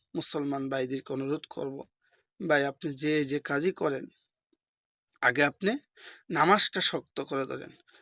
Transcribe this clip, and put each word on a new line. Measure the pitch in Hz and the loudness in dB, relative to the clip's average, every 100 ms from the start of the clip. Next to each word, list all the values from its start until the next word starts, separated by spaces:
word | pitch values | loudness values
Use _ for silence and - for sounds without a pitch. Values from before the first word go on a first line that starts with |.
| _ | _
মুসলমান | 170 - 156 143 139 135 | 2 2 2 -2 -4 -2
ভাইদেরকে | 135 127 131 - | -4 -4 -6 -6
অনুরোধ | 135 139 156 - | -6 -4 -6 -6
করব, | - 139 139 - _ _ _ _ - 180 | -10 -10 -10 -16 _ _ _ _ -8 0
ভাই, | 147 | 2
আপনি | 139 - 156 | 0 -4 -8
যে, | 135 151 156 | -4 0 0
যে | 139 143 | 0 -4
কাজই | - 143 180 | -2 -2 -2
করেন, | - 156 135 - _ _ _ _ _ _ _ _ _ _ _ | 0 -2 -2 -8 _ _ _ _ _ _ _ _ _ _ _
আগে | 123 123 | 2 4
আপনি | 139 - 190 285 - - - - - | 2 2 -2 -2 -8 -20 -20 -18 -4
নামাজটা | 160 160 202 - 190 | 2 6 6 4 2
শক্ত | - 151 - - | 0 -2 -6 -8
করে | 139 139 131 | -4 -4 -4
ধরেন। | 131 - - _ - | -8 -12 -20 _ -20